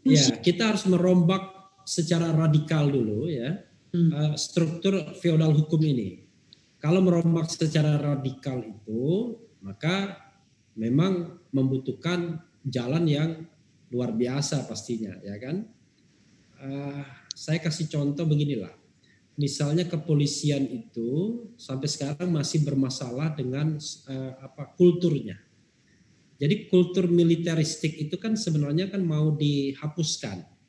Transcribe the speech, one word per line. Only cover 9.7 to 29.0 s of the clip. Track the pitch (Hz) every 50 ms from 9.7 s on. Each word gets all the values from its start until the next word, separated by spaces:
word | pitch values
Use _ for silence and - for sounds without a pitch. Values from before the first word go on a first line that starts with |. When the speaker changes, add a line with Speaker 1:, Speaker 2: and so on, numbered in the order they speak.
| 98 _ - 160 185 196 196 196 175 - - - _ _ _ _ _ _ _ _ _ 110
Speaker 1:
memang | 113 117 127 143 170 196 190 175 170 160 - - _ _
membutuhkan | - 135 131 131 135 131 131 - 127 - - 165 180 175 175 170 160 156 - _ _ _
jalan | _ 139 123 127 120 120 147 170 175 160
yang | 143 143 156 165 165 160 - - _ _ _ _ _ _ _ _
luar | 120 123 123 123 110
biasa | 110 123 120 131 143 147 - 156 139 - -
pastinya, | 110 - - - 120 113 110 95 90 92 92
ya | 101 101 104
kan? | 120 131 160 190 226 - - _ _ _ _ _ _ _ _ _ _ _ _ _ _ _ _ _
Eh, | 135 135 139 139 143 143 143 143 139 135 - - - _ -
saya | - - - 156 170
kasih | - 170 151 - 165 151
contoh | - 147 143 143 143 143 170 156
beginilah. | 151 147 147 143 139 110 92 87 - _ _ _ _ _ _ _ _ _ _ _ _
Misalnya | - 143 135 - - 151 143 151 175 180 170
kepolisian | - 156 - - 156 143 143 143 - - - 147 143 135 135 -
itu | 135 113 - - _ 117 113 120 135 156 190 220 233 233 226 - - -
sampai | - - 131 131 135 147
sekarang | - - 139 139 151 - 180 180
masih | 170 151 139 - - 160
bermasalah | 147 143 135 135 135 127 131 - 139 123 120 131 156 165 151
dengan, | 143 127 123 127 139 151 160 156 147 147 - - - _
eh, | - 135 131 131 131 131 -
apa, | 135 135 _ - 147 - - -
kulturnya. | 180 180 170 175 175 170 151 139 - 104 95 - _ _ _ _ _ _ _ _ _ _ _ _ _ _ _ _ _ _ _ _
Jadi | 139 147 208 - - -
kultur | - 180 180 180 - 190 180 175
militeristik | 170 175 170 170 165 156 170 170 165 165 151 - - - - 156 151 -
itu | 147 151 -
kan | 175 - 220
sebenarnya | 220 214 - 180 156 151 147 143 143 165 190 196
kan | 202 196